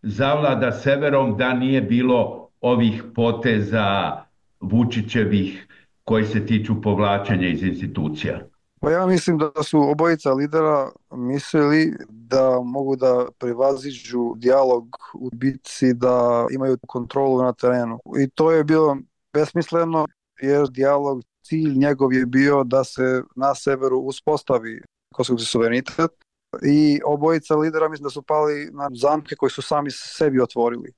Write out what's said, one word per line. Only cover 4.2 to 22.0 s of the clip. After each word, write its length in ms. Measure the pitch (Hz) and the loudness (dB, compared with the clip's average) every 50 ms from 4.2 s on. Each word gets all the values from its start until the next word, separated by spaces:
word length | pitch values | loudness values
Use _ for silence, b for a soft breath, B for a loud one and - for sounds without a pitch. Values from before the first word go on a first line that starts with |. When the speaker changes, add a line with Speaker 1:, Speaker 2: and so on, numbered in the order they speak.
| - _ _ _ _ _ _ _ | -14 _ _ _ _ _ _ _
Speaker 1:
Vučićevih 1040 | - 98 104 117 120 110 - 113 104 - - 117 107 104 104 101 92 - - - - b b b b b _ _ _ | -8 0 2 2 2 2 0 -4 -6 -2 0 0 0 2 2 0 0 -2 -6 -10 -18 b b b b b _ _ _
koji 220 | - 113 110 107 | 0 0 0 0
se 200 | 104 110 107 101 | 0 -2 -4 0
tiču 360 | - 110 107 107 - 110 - | 0 0 0 2 0 -2 -2
povlačenja 680 | - 110 101 95 104 101 101 98 - - 110 92 90 90 | 0 0 0 2 2 0 0 -2 0 0 0 0 0 0
iz 160 | 82 - 95 | -2 -2 -2
institucija? 840 | 95 92 - - 78 - - 78 76 76 - - - - - - - _ _ _ _ _ _ | -4 -4 -4 -6 -8 -6 -4 -4 -4 -6 -6 -6 -6 -6 -8 -10 -18 _ _ _ _ _ _
Speaker 2:
Pa 120 | - 143 | -2 0
ja 160 | 160 175 185 185 | 0 2 2 2
mislim 300 | 185 175 - - 175 156 | 2 2 2 0 0 0
da 260 | 156 151 139 - 147 | 0 -2 -2 -4 -6
su 160 | - - 151 143 139 | 0 2 2 2 2
obojica 420 | 147 151 165 170 165 156 - 143 131 | 2 2 2 2 2 0 0 0 0
lidera 560 | 131 143 147 151 160 156 156 151 143 135 - - - _ _ | 0 0 0 0 0 2 2 2 0 0 -4 -8 -18 _ _
mislili 840 | - 127 123 123 135 143 - - - 156 147 143 151 156 156 160 151 - - - | -10 -8 -6 -4 -4 -4 -6 -2 0 2 2 4 4 2 2 0 -2 -8 -14 -18
da 500 | 110 113 113 117 127 135 131 131 127 127 127 | -20 -20 -8 -2 2 2 4 4 2 0 -2
mogu 320 | 123 123 139 139 135 135 | -4 -6 -6 -2 -4 -2
da 300 | 127 135 131 123 123 123 123 _ _ | 0 2 2 2 2 0 -4 _ _
prevaziđu 920 | - 123 120 117 131 139 139 131 131 143 135 120 - - 120 123 120 117 117 | -6 -6 -2 0 0 0 0 0 -6 -12 -14 -14 -14 -8 -4 -4 -4 -4 -4
dijalog 640 | 113 117 123 131 135 135 131 123 120 117 117 - - - - - | -2 0 2 4 4 4 4 2 0 -2 -8 -20 -20 -20 -20 -18
u 160 | - 127 127 113 | -12 -12 -12 -10
bitci, 600 | 117 123 135 135 127 _ - - - - 127 123 | -4 -4 -4 -4 -4 _ -18 -6 0 2 2 2
da 520 | 120 123 123 123 123 120 120 120 117 117 117 | 2 2 2 2 4 2 2 2 2 0 -2
imaju 260 | 127 135 131 135 131 123 - - | -2 -4 -2 -2 -2 -2 -4 -10
kontrolu 560 | - 127 120 117 - 139 139 135 131 127 127 | -10 -10 -10 -4 -2 0 2 2 2 2 2
na 100 | 127 117 | 0 -2
terenu. 460 | _ - 123 123 123 120 113 113 113 - - - 139 139 | _ 0 0 2 2 -2 -4 -6 -12 -12 -8 -2 -2 -2
I 60 | 135 | -2
to 220 | _ - 160 160 | _ 0 2 4
je 120 | 165 160 151 | 4 4 4
bilo 340 | 147 156 160 156 151 139 135 127 _ _ _ _ _ _ | 4 4 4 4 4 2 -2 -6 _ _ _ _ _ _
besmisleno, 760 | 147 151 151 - 175 160 - - 165 170 165 165 160 151 - _ _ _ _ _ - | -2 -2 0 -2 -4 -4 0 0 0 0 0 0 -2 -2 -4 _ _ _ _ _ -8
jer 260 | 131 135 143 143 147 131 | -2 0 2 2 2 0
dijalog, 520 | 127 127 135 139 143 143 143 143 139 123 123 _ _ _ _ | 0 0 2 2 2 2 0 -2 -4 -4 -8 _ _ _ _
cilj 300 | - 160 160 160 151 139 | -6 -4 -2 0 0 2
njegov 380 | 131 139 147 147 135 | 2 2 2 2 2